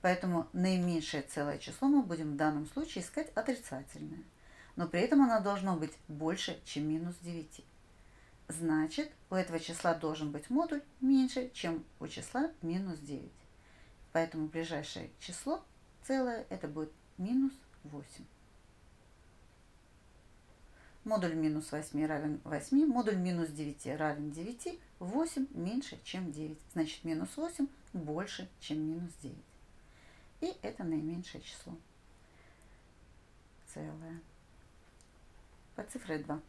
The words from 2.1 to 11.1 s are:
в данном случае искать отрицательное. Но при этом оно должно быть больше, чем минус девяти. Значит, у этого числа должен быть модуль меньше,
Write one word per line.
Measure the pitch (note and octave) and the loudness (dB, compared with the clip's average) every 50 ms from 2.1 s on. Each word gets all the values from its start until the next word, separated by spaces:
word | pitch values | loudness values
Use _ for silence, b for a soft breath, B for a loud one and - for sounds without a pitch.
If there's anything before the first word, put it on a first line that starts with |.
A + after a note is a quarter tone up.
| E3+ D#3+ D#3+ D3+ | -2 -2 -2 -2
в | D3 | 2
данном | C#3+ D#3 D#3 D3+ D3 D#3 | 4 4 4 4 2 -2
случае | - - C#4 D#4+ D#4+ - F#3+ F3+ | -2 -4 -6 -4 -4 -4 -6 -6
искать | - - D4 D#4+ - - | -4 -4 -4 -4 -2 -2
отрицательное. | - A3 - B3 A#3+ - - - B2+ - - - - D#3 D3+ D#3+ F3 - - - B B B B B B B B | 0 0 0 -2 -2 -4 -8 -8 -8 -8 -12 -12 -10 -10 -10 -10 -12 -14 -16 -20 B B B B B B B B
Но | - F3 | -2 -2
при | E3+ - F3 | 0 2 2
этом | A3 A#3+ D4+ C#4 | 4 8 8 8
оно | C4+ A#3+ A3+ A3 F#3 | 10 10 8 4 4
должно | G3+ G3+ G3 F#3 G3 F3+ | 2 2 2 2 0 2
быть | D#3+ D#3 D#3 - - - | 2 0 -4 -4 -12 -12
больше, | - D#3 D3 D#3 D#3+ F3+ F#3+ - - D#3+ - - | -10 -6 -2 0 0 0 0 -2 -4 -4 -8 -10
чем | - - C#3+ D3+ D3+ | -6 -4 -2 0 0
минус | D#3 D#3+ E3+ F3 F3 - | 0 0 -2 -4 -6 -8
девяти. | F3 F3 E3+ E3 D#3 - - - - - - - - b b b b b b b b b b b - | -10 -8 -8 -8 -8 -10 -16 -20 -20 -20 -20 -20 -20 b b b b b b b b b b b -12
Значит, | - - E3 E3 D#3+ D#3 D#3 D#3 D#3+ - - D4+ D4+ - - - - | -10 -6 -2 2 2 4 4 2 2 0 -4 -4 -4 -6 -20 -8 -2
у | F#3 | 0
этого | F#3 F#3 F#3 E3 D#3+ | 0 0 0 -2 -4
числа | D#3+ - E3+ - - F3 E3 | -4 -4 -6 2 2 2 2
должен | D#3+ E3 D#3 D#3 D#3 D3+ D3+ | 4 0 -2 -2 -2 -2 -2
быть | C#3+ D3+ - - | -4 -4 -4 2
модуль | B3 D4 E4+ E4+ D4+ C#4+ - - - - | 2 2 2 2 0 -4 -4 -8 -6 0
меньше, | C4 C4 | 6 8